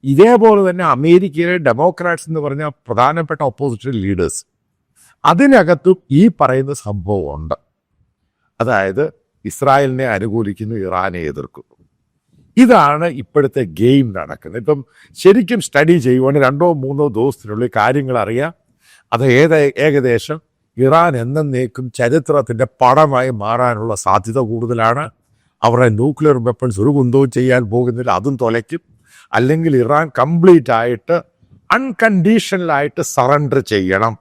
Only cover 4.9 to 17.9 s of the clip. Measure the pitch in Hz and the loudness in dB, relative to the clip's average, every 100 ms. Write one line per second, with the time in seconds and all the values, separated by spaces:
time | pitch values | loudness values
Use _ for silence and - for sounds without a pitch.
4.9 | _ _ _ 147 170 285 262 165 165 185 | _ _ _ 0 4 6 6 4 2 4
5.9 | 185 _ 139 226 - 135 131 135 143 107 | 2 _ 2 2 2 0 0 -4 -8 -8
6.9 | 101 92 101 76 71 80 - _ _ _ | -10 -4 -6 -6 -10 -10 -10 _ _ _
7.9 | _ _ _ _ _ _ _ 117 110 95 | _ _ _ _ _ _ _ -2 0 -2
8.9 | 95 156 _ _ _ 107 - 139 139 139 | -4 -6 _ _ _ -14 -4 0 2 0
9.9 | 127 131 101 107 107 104 95 107 113 92 | -2 -4 -4 -4 -4 -6 -8 -10 -8 -6
10.9 | 90 95 87 78 71 67 73 - _ _ | -4 -4 -6 -8 -8 -14 -18 -20 _ _
11.9 | _ _ _ _ _ _ - 247 226 143 | _ _ _ _ _ _ 2 4 6 4
12.9 | 151 160 123 117 147 135 143 110 78 117 | 0 -4 -6 -4 0 0 -2 -6 0 0
13.9 | 139 123 92 73 71 - 107 110 143 131 | 0 -6 -10 -12 -14 -14 -10 -4 -4 -6
14.9 | _ _ - 185 202 180 233 - 143 156 | _ _ 0 4 4 2 -4 -2 0 2
15.9 | 175 123 127 131 143 131 143 175 156 131 | 2 2 2 2 2 0 2 0 0 -4
16.9 | 139 147 107 131 - 107 107 123 113 107 | -4 -4 0 -4 -4 -10 -6 -4 0 0